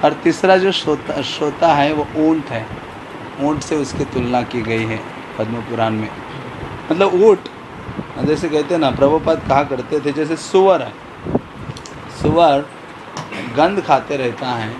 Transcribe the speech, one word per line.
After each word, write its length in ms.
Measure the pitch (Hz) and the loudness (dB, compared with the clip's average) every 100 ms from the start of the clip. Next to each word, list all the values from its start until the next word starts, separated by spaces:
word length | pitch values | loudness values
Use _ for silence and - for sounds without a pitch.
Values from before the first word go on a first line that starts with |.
और 80 | 147 | 2
तीसरा 440 | 147 165 160 185 190 | 2 0 2 4 6
जो 160 | 190 | 4
श्रोता, 500 | 180 - 147 - 147 | 0 0 -2 -2 -6
श्रोता 520 | 135 - 151 143 165 | -4 -2 -4 2 4
है, 180 | 143 143 | 4 4
वो 380 | 151 147 156 156 | 0 -2 2 4
ऊंट 160 | 160 139 | 2 0
है। 200 | 117 110 - - - - - - - | -6 -6 -10 -12 -16 -14 -14 -14 -4
ऊंट 200 | 139 151 | -2 -2
से 160 | - 156 | -2 -2
उसकी 280 | 135 - | -2 -4
तुलना 380 | 135 131 120 123 | -4 -2 0 0
की 200 | 117 123 | 0 -4
गई 220 | 113 113 | -2 -2
है 160 | 113 107 - - - - | -2 -4 -8 -12 -12 -6
पद्म 160 | 110 | -4
पुराण 360 | 117 113 113 113 | -4 -6 -2 0
में। 180 | 110 107 - - - - - - - - | 0 -4 -8 -12 -12 -12 -10 -10 -12 -4
मतलब 220 | 160 196 | 2 4
ऊंट, 240 | 180 220 190 - - - - - - - - | 8 8 6 2 -16 -16 -14 -12 -10 -10 -4
जैसे 240 | 143 151 170 | 0 0 0
कहते 260 | 151 151 | 0 0
हैं 60 | 175 | 2
ना, 100 | 143 | 2
प्रभुपाद 520 | 120 139 156 147 160 - | 4 4 4 2 0 2
कहा 160 | 135 | 2
करते 360 | 143 131 - 151 | 2 -4 -2 -2
थे, 120 | 143 | -2
जैसे 240 | 139 156 160 | -2 -2 -4
सुअर 460 | - 190 190 175 | 2 4 6 4
है, 100 | 117 - - - - - - - - - - - - - | 2 -10 -18 -12 -4 -4 -4 -16 -12 -12 -14 -16 -14 -4
सुअर 380 | 151 160 170 139 147 - - - - - - - 127 117 | 0 6 6 4 0 -12 -18 -18 -14 -12 -10 -10 -6 2
गंध 260 | 165 202 | 2 2
खाते 340 | - 135 - 143 | 2 2 2 -2
रहता 300 | 123 107 131 | -2 -2 -4
है 300 | 120 110 117 | -4 -4 -8